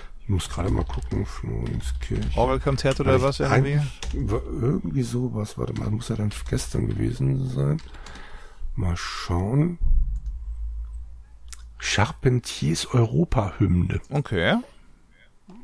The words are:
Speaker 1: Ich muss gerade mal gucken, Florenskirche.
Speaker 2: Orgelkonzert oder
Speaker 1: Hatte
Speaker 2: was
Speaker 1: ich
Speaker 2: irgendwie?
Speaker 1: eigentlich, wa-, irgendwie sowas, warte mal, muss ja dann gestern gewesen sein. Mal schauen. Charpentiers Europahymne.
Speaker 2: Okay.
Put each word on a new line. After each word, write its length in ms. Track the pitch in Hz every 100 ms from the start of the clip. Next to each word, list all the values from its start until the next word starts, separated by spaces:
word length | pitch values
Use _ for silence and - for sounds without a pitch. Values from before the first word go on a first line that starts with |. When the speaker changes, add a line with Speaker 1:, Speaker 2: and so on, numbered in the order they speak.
| - -
Speaker 1:
Ich 40 | -
muss 220 | 95 -
gerade 200 | - 95
mal 120 | -
gucken, 420 | - - - 101 101
Florenskirche. 1120 | - 55 57 58 - - - - 104 107 -
Speaker 2:
Orgelkonzert 600 | 123 131 143 135 139 135
oder 140 | 135
Speaker 1:
Hatte 100 | 131
Speaker 2:
was 160 | 135 135
Speaker 1:
ich 100 | 139
Speaker 2:
irgendwie? 300 | 131 135 147 143 - -
Speaker 1:
eigentlich, 180 | 139 107
wa-, 100 | 113 - -
irgendwie 420 | 117 185 175 139
sowas, 540 | 117 120 127 110 107 -
warte 140 | -
mal, 160 | - -
muss 200 | 110 -
ja 80 | 107
dann 140 | 104 - -
gestern 380 | 123 - - 110
gewesen 600 | 101 110 - 135 67 -
sein. 340 | 65 69 160 - - - - - - - - - -
Mal 200 | 92 85
schauen. 800 | - - - 90 98 135 170 170 - - - - - - - - - - - - - - - - - - - -
Charpentiers 1160 | - - 107 - 135 123 - - 139 165 -
Europahymne. 1040 | 123 113 131 175 - 98 - 98 90 90 95 -
Speaker 2:
Okay. 460 | 143 143 92 90 220 247 - - - _ - - - - 208